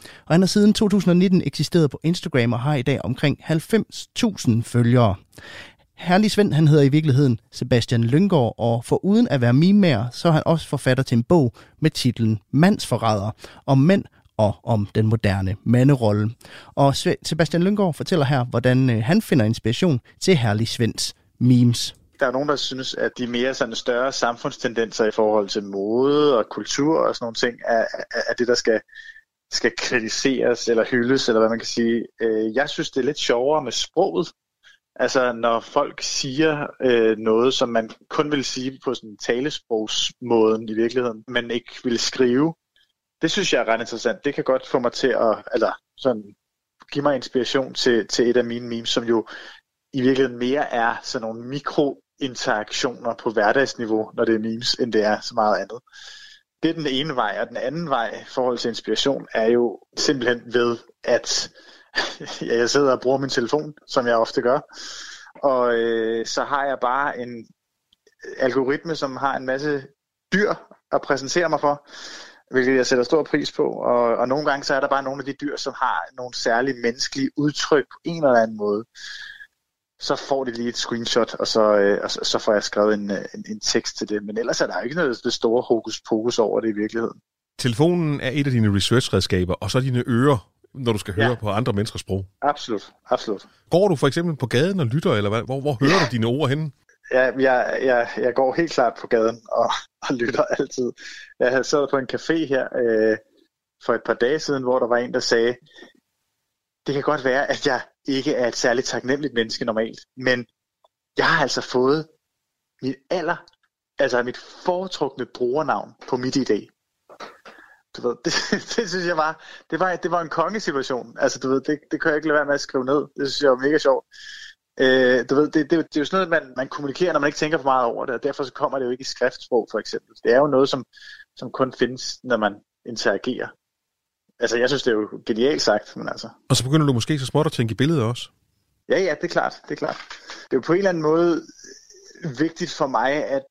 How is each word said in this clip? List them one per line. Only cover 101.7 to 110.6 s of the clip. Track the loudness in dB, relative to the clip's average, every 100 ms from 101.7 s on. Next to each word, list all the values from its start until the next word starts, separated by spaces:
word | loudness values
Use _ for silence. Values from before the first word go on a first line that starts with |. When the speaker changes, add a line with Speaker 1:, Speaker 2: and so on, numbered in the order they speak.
| 0 0
Speaker 2:
på | -2
en | -4
café | -4 -2 -2 0
her, | -2 -2 0
øh, | 2 2 2 0 -4 _ _ _ _ _ -4
for |
et | -2 -2
par |
dage | 0 0 0
siden, | -2 -2
hvor | 0 0
der | 2
var | 0
en, | 0
der | -4
sagde, | 0 2 2 -2 _ -20 -20 _ _ _ _ _ _ _ _ _ -6
"Det |
kan | -2
godt | -2 0
være, | 0 0 0
at | -2 -2
jeg | -2 -6 _ -4
ikke | -2 -2
er | 0 -2
et | 0
særligt | 0 0 -2
taknemmeligt | -4 -2 -4 -2
menneske | -4 -4 -4 -4
normalt, | -2 -4 -8 -20 -6
men | -2 -2 -4 _